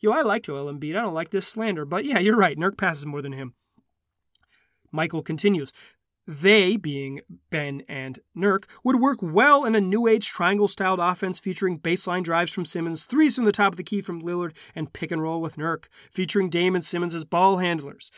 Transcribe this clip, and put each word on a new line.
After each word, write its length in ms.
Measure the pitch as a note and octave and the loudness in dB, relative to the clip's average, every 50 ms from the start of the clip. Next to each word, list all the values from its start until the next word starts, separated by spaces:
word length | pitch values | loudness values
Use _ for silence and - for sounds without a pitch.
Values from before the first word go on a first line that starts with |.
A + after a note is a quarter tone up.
Yo, 120 | - G#3+ | 0 2
I 100 | A#3+ D#4+ | 2 2
like 220 | D4+ G#3+ G3+ A#3 - | 2 2 0 -2 -2
Joel 280 | - C#3 C#3 C#3 C#3+ | -6 -8 -8 -8 -8
Embiid. 240 | C#3+ C#3+ D3+ D3+ E3 | -8 -8 -8 -6 -4
I 60 | G#3 | -4
don't 100 | A#3 G3 | -4 -2
like 160 | D#3+ D#3+ E3 - | -4 -4 -6 -4
this 180 | - F#3+ F#3 | -4 -4 -4
slander, 380 | - - A3+ A3+ A3 F#3 D#3 D3 | -4 -6 -4 -2 -2 -2 -4 -4
but 220 | C#3+ F3 G3 C#4 | -4 -4 -4 -2
yeah, 140 | D4 C4 F#3 | 0 0 2
you're 180 | F#3 G#3+ A#3 A3 | 4 4 6 6
right. 180 | F#3+ E3 C#3+ | 4 4 2
Nurk 220 | D3+ E3+ G3 G3+ - | 0 -2 -2 -2 0
passes 260 | G3 F3+ D#3+ C#3 C#3+ | -2 -2 -2 -4 -6
more 160 | D3+ C#3+ D3 | -8 -8 -8
than 120 | C#3 C#3 | -8 -8
him. 200 | C3+ C3+ C3+ A#2+ - _ _ _ _ _ _ _ _ _ _ _ _ _ _ _ _ _ _ _ _ _ _ _ _ _ _ _ | -8 -10 -10 -12 -14 _ _ _ _ _ _ _ _ _ _ _ _ _ _ _ _ _ _ _ _ _ _ _ _ _ _ _
Michael 320 | - D#3 E3 D#3+ E3 D#3 | -6 -4 -4 -4 -4 -6
continues, 520 | D#3 - D#3+ D3+ - G#3 G3 D#3+ C#3 - - - - - _ _ _ _ _ _ - | -6 -6 -4 0 2 2 2 2 -2 -6 -12 -20 -20 -20 _ _ _ _ _ _ -16
"They, 520 | - D3+ C#3 E3 G3 G#3+ G#3+ F#3 F3+ A3+ G#3 | -16 -6 0 4 6 6 6 6 4 2 0
being 420 | E3 D3+ C#3+ C#3 C#3 C3+ C#3 D3 - - - - _ - | -2 -4 -4 -4 -6 -8 -10 -12 -14 -18 -20 -20 _ -6
Ben 320 | - D3+ D3 C#3+ C#3 C#3 - | -4 -4 -4 -4 -8 -10 -10
and 340 | - - C3+ C3 C3 B2+ - _ _ - | -10 -10 -10 -10 -10 -12 -14 _ _ -6
Nurk, 300 | E3 F#3+ G3+ F#3+ G3 - - - - | 0 2 2 2 0 -2 -8 -12 -4
would 160 | - B3 B3+ A#3 | 0 2 2 4
work 200 | B3+ C#4 B3+ - | 4 2 2 0
well 460 | G3 D#3+ D#3 G3+ C4 D4 C#4+ C#4 C#4+ | -2 0 4 6 6 8 6 6 4
in 80 | A3+ A3+ | 4 2
a 60 | G#3+ | 2
new 260 | G3 F#3 G3 A#3 A#3 | 2 2 2 2 4
age 220 | A3+ A3 A3 - - | 4 4 4 2 -2
triangle-styled 720 | - - F3 F3+ G3+ G#3 G#3 G3 - - G3 F#3 F#3+ F3+ | -4 0 0 2 2 4 2 0 0 0 0 0 0 2
offense 400 | E3+ F3+ F3+ - G3 F#3 F3+ - | 2 0 0 0 -2 -6 -6 -4
featuring 400 | - F#3+ F3+ - G3 F#3 F3 D#3 | -6 -6 -4 -2 -2 -2 -2 -2
baseline 440 | - E3 F3+ F3+ - F3+ F3 F#3 | -2 -2 -2 -2 -2 -2 -4 -4
drives 280 | F3 E3 E3 E3+ F3 E3+ | -2 0 0 0 0 0
from 140 | - F#3+ E3+ | -2 -6 -6
Simmons, 400 | - - F3 E3 E3+ E3 D#3 - | -4 -4 -4 -4 -4 -4 -6 -6
threes 300 | - A#3 D4+ D#4 C#4+ - | -2 2 4 4 4 4
from 100 | B3+ A#3 | 2 2
the 80 | G#3 | 2
top 220 | G3 - G3+ G3 F3 | 4 4 2 2 0
of 20 | |
the 60 | F3 | -2
key 180 | E3 - G#3 G3+ | -8 -6 -4 -4
from 220 | F#3+ - E3+ E3 | -4 -4 -8 -8
Lillard, 340 | D#3+ F3 F3 F3 F3 D#3+ - - - - - | -6 -6 -4 -4 -4 -6 -8 -12 -20 -14 -10
and 200 | E3 D#3 - - | -8 -8 -8 -8
pick 180 | - E3 D#3 | -10 -8 -6
and 80 | E3+ D#3+ | -4 -4
roll 220 | D#3 D#3+ E3 E3 | -4 -4 -4 -4
with 140 | E3 D#3+ - | -6 -6 -6
Nurk, 280 | D3+ D#3 E3 D#3+ D#3 _ _ _ - - _ | -6 -4 -4 -4 -4 _ _ _ -20 -20 _
featuring 380 | - F#3 F#3 - - G3+ F#3+ F3 | -6 -4 -4 -2 0 0 0 0
Dame 260 | D#3+ E3+ F3+ F#3 F#3 | 0 0 0 2 0
and 80 | F3+ | 0
Simmons 320 | D#3+ - - E3+ F3 E3+ E3 | -2 -2 -4 -2 -4 -4 -4
as 120 | E3 D3+ | -6 -6
ball 320 | - E3 F3 F#3 G3 G3 F3+ | -2 2 4 4 4 4 4
handlers. 520 | F#3 F3 E3+ D#3 C#3 C#3+ - - - - _ | 2 0 0 -2 -4 -8 -14 -16 -18 -20 _